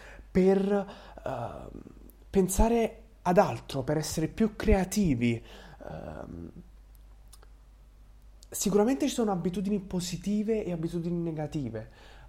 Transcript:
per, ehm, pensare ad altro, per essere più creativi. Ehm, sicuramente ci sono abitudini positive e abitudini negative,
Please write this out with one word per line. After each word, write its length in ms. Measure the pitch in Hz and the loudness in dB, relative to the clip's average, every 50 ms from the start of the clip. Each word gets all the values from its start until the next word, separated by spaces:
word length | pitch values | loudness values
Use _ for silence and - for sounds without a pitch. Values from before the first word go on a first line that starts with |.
| - - - - - - | -18 -18 -20 -20 -20 0
per, 560 | - 185 185 190 196 196 190 196 202 202 190 - - - - - - - - | 2 4 6 6 6 6 4 2 0 0 0 -4 -12 -18 -18 -18 -18 -10 -8
ehm, 440 | - 131 120 117 101 76 65 62 - - - - - - - - - - - - - | -8 -6 -6 -6 -8 -10 -12 -14 -14 -14 -16 -16 -18 -20 -20 -20 -20 -20 -20 -18 0
pensare 760 | - 196 190 180 - - 220 226 233 233 226 214 - - - - - - | 2 2 2 4 4 4 4 4 4 2 2 0 -4 -10 -20 -20 -20 -4
ad 160 | - 180 180 202 | 0 4 6 6
altro, 440 | 190 143 117 117 - - - 135 | 6 6 0 -6 -8 -6 -6 -4
per 140 | 120 147 151 | -2 0 -2
essere 320 | 156 151 - - 165 156 - | -2 -2 -4 -2 -2 -2 -4
più 260 | - - 226 214 - | 0 0 0 0 0
creativi. 880 | - - 220 208 196 185 185 - 214 202 165 131 117 120 117 117 113 - - - - - - - - - - | -2 4 4 4 4 4 0 0 2 4 4 4 4 2 2 0 0 -6 -14 -20 -20 -18 -20 -18 -16 -14 -12
Ehm, 600 | 80 78 - 78 78 - - - 80 82 85 - - 170 175 - - - - - - - - - - - - - - - - - - - - - - - - - - - - - - - - - - - - - | -12 -12 -12 -12 -12 -12 -12 -12 -12 -12 -12 -14 -16 -18 -20 -20 -20 -20 -20 -20 -20 -20 -20 -20 -20 -20 -20 -20 -20 -20 -20 -20 -20 -20 -20 -20 -20 -20 -20 -20 -20 -20 -20 -20 -20 -20 -20 -20 -20 -20 -20 -12
sicuramente 600 | - - - 208 180 208 208 240 269 269 311 262 | -6 -2 0 2 4 4 4 4 2 2 0 0
ci 60 | - | 2
sono 180 | - 226 208 | 0 0 0
abitudini 460 | 196 175 175 190 175 208 185 202 208 196 | 0 0 -2 -2 -2 -2 -2 -2 -2 -2
positive 840 | 196 - - 180 175 - 175 - - 196 208 208 214 214 226 214 - | -4 -4 -4 -4 -4 -4 -8 -6 -2 -2 0 0 0 0 -2 -2 -2
e 80 | 170 | -4
abitudini 460 | 175 170 160 165 165 175 165 175 175 170 | -4 -4 -4 -4 -4 -4 -4 -2 -2 -2
negative, 720 | 170 165 156 151 151 147 - 156 135 117 113 107 110 - - - - - - - - | -2 -4 -4 -4 -6 -4 -4 -4 -4 -4 -6 -8 -12 -12 -20 -20 -20 -20 -20 -20 -20